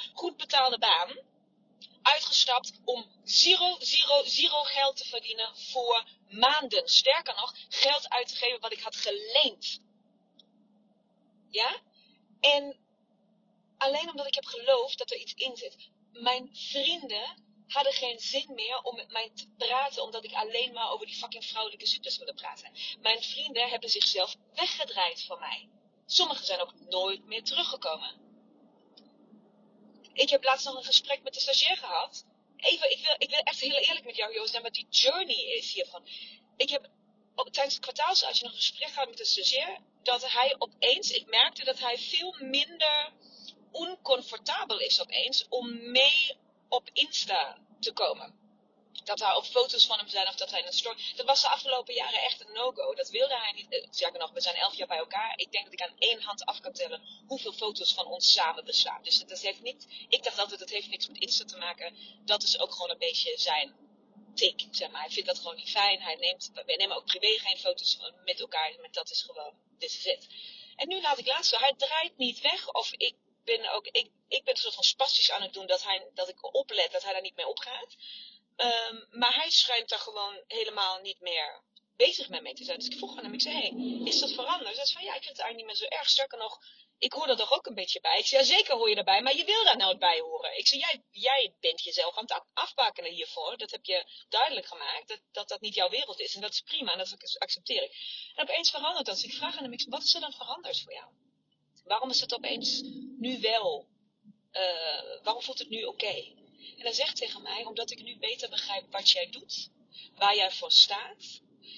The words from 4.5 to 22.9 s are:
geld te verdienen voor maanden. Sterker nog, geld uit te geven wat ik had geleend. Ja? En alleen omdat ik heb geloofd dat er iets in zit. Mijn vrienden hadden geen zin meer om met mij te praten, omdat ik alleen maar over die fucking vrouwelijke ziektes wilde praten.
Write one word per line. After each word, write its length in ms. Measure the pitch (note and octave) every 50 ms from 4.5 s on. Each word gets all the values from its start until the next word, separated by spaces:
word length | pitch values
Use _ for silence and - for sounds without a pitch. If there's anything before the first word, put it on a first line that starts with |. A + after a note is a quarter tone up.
| D4 D4 C#4+
geld 340 | C#4 C#4 C#4 C#4 C#4 C4+ -
te 80 | -
verdienen 520 | - - A#3 - A#3 A3 A3 A3 A3 A3 -
voor 480 | - - - B3+ B3 A#3 A#3 A#3 A3+ - - _ _ _
maanden. 580 | G3 G#3+ A#3+ C4 D4 D4+ D4 - G#3 F#3 E3+ -
Sterker 480 | - - - C4 C#4+ E4 D#4 - A3+
nog, 180 | - A3 B3+ - - - -
geld 400 | - - C#4 C#4 C#4+ C#4 - -
uit 180 | - B3 A#3+ -
te 80 | -
geven 240 | - B3 A#3+ B3 A3+
wat 120 | - A3+
ik 100 | A3 G#3
had 140 | - A3 -
geleend. 840 | - - G#3+ G#3 G3+ G#3+ A3 A#3 C#4+ D4+ B3+ G3+ - - - - - - _ _ _ _ _ _ _ _ _ _ _ _ _ _ _ _ _ _ _ _ _ _ _ _ _ _ _ _ _ _ _ _ _
Ja? 320 | - G#3 A3+ C4 E4+ - - _ _ _ _ _ _ _ _ _ _ _
En 400 | - C#4+ C#4+ C#4+ C#4+ C#4 - - _ _ _ _ _ _ _ _ _ _ _ _ _ _ _ _ _ _ _ _
alleen 320 | - C4+ C#4 D4+ E4 E4+
omdat 180 | D#4 C#4 C#4+ C#4
ik 80 | -
heb 100 | C#4 -
geloofd 520 | - - A#3 A#3+ - - - A#4+ C#5 - -
dat 140 | - -
er 60 | A#4+ -
iets 160 | - - -
in 240 | - A#3+ C4+ A#3+ -
zit. 320 | - - - - - - _ _ _ _
Mijn 380 | _ A#3+ A#3 B3 B3+ B3+ B3+ - -
vrienden 920 | - - - - C#4 C4+ D#4+ E4+ E4+ D4+ A#3+ G#3 G#3 A#3 - - - _ _ _ _ _ -
hadden 260 | - - C5 C#5 C5
geen 260 | - C4 B3 A#3 A3+
zin 340 | - - B3+ C#4 C#4+ C#4+ C4+
meer 280 | A3+ G#3+ A3+ B3+ A#3+
om 140 | - B3 B3
met 160 | A#3 - G#3
mij 200 | A3 A3+ A3+ A3 -
te 120 | - - - _ -
praten, 460 | - A#3+ B3 C4 C#4 C#4 C4 B3 -
omdat 200 | A3+ A3 A3+ G#3+
ik 100 | A3 -
alleen 400 | - A3 G#3+ A3+ A#3 B3+ B3+ A#3+
maar 180 | A#3 A3+ G#3
over 140 | A3 G#3+ G#3+
die 100 | - -
fucking 300 | - A#3+ A3+ A3+ A3+ -
vrouwelijke 420 | - - A3 A3 - - - - -
ziektes 300 | - - - - - -
wilde 160 | B4 - -
praten. 380 | - - D#3 - - - - - - - -